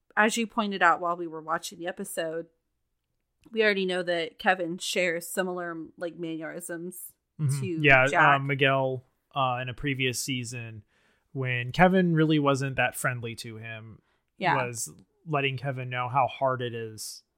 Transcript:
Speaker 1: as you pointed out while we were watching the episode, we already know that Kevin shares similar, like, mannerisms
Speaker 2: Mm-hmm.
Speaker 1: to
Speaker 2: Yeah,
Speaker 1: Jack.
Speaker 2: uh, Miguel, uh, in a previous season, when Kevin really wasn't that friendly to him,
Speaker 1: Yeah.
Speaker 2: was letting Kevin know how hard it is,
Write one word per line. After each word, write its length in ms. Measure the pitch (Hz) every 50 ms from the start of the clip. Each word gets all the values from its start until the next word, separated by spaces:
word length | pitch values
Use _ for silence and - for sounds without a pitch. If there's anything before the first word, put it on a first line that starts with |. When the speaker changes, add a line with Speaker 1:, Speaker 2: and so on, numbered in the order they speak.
| _ _ -
Speaker 1:
as 220 | - 214 226 220
you 100 | 233 226
pointed 340 | 214 - 240 214 202 196 190
out 200 | 185 170 160 -
while 140 | 180 170 175
we 100 | 175 175
were 140 | 165 156 160
watching 380 | 156 160 160 170 - - 202 170
the 80 | 165
episode, 600 | 180 185 - 196 - - 190 165 160 160 165 165 165 _ _ _ _ _ _ _ _ _ _ _ _ _ _ _ _ _ _ _ -
we 100 | 226 220
already 240 | 220 214 202 196 190
know 180 | 185 180 180 180
that 360 | 170 175 170 165 - _ -
Kevin 380 | - 214 185 190 175 165 175
shares 500 | 185 - - - 202 180 180 165 170 170
similar, 480 | - - 196 185 185 180 180 175 170 165 165 156 - -
like, 200 | - 180 170 160
mannerisms 920 | 165 170 165 160 160 160 151 151 165 175 - 175 165 170 185 185 - - - _ _ _ _ _ -
Speaker 2:
Mm-hmm. 200 | 156 131 139 139
Speaker 1:
to 40 | 131 190 170 160
Speaker 2:
Yeah, 240 | 147 143 135 131 131
Speaker 1:
Jack. 280 | 139 170 175 156 156 143
Speaker 2:
uh, 40 | 139 139
Miguel, 600 | 139 143 131 143 135 135 135 131 131 131 127 - _ _ _ _ _ -
uh, 240 | 143 135 127 123 123
in 60 | 127 127
a 40 | 120
previous 460 | - - 147 135 127 135 127 120 -
season, 640 | - - 135 123 120 117 127 120 117 113 113 107 - _ _ _ _ _ _ _ _ _ -
when 380 | 139 131 127 123 123 123 127
Kevin 420 | - - 180 185 185 190 185 170 165
really 240 | 156 160 151 160 151
wasn't 360 | 143 139 139 131 139 135 131
that 200 | 127 123 123 -
friendly 400 | - - 139 123 120 117 117 113
to 200 | 110 - 120 110
him, 460 | 110 110 113 113 110 110 113 101 - _ _ _ _ _ _ _
Speaker 1:
Yeah. 180 | - 196 175 160 135 127
Speaker 2:
was 240 | 123 120 110 - - - - - _ _ _ -
letting 320 | 170 151 143 139 135 135
Kevin 320 | 127 - 143 131 127 127 127
know 180 | 123 123 123 123
how 180 | 117 139 127
hard 340 | 117 - - 139 131 127 120
it 120 | 123 120 117
is, 480 | 117 113 113 110 104 - - - - _ _ _